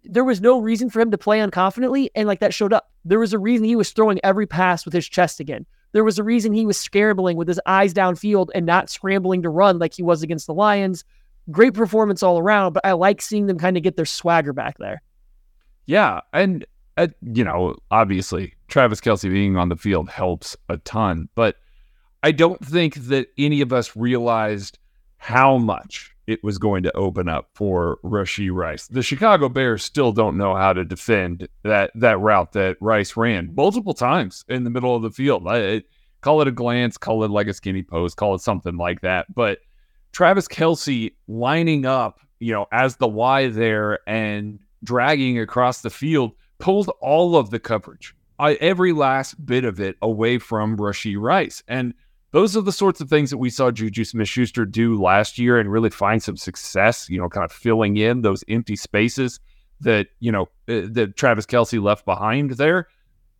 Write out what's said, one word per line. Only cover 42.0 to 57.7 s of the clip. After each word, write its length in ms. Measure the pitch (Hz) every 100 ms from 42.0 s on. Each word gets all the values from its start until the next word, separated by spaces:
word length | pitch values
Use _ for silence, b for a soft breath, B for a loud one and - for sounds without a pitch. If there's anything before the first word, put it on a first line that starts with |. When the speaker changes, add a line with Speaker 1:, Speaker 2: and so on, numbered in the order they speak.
| 110 - _ _
Speaker 2:
you 120 | 117
know, 140 | 107 101
as 240 | 113 131 127
the 120 | 120
Y 400 | 107 123 135 135
there 520 | 110 113 107 107 104 -
and 520 | 110 107 104 104 104 _ _
dragging 540 | 113 123 127 151 131 120
across 420 | 107 120 123 127
the 100 | -
field, 420 | - 143 160 117 - _ _
pulled 320 | - 196 190 -
all 360 | 135 156 175 165
of 120 | 107
the 100 | 113
coverage, 560 | - 110 - - - _ _ -
I, 160 | 147
every 380 | 147 160 185 185
last 540 | 156 135 135 135 - 139
bit 180 | 123
of 160 | 123 92
it 160 | 95 -
away 360 | 110 107 113 123
from 380 | - 110 107 107
Rashee 420 | 101 98 110 101
Rice. 440 | 113 190 139 - -
And 260 | 123 123 - _ _ _
those 260 | 151 208 208
are 40 |
the 120 | 196
sorts 280 | 180 196 -
of 80 | 135
things 220 | 156 139
that 80 | 135
we 100 | 123
saw 220 | 117 127
Juju 340 | 113 110 104
Smith-Schuster 640 | 110 113 104 - 123 - 107
do 340 | 110 117 110
last 380 | 90 98 107 -
year 200 | 120 120
and 140 | 104
really 160 | 110 113
find 340 | - 101 110
some 140 | - 85
success, 720 | - - - 95 107 - -
you 100 | 90
know, 100 | 87
kind 160 | 101
of 60 | 85
filling 460 | - 120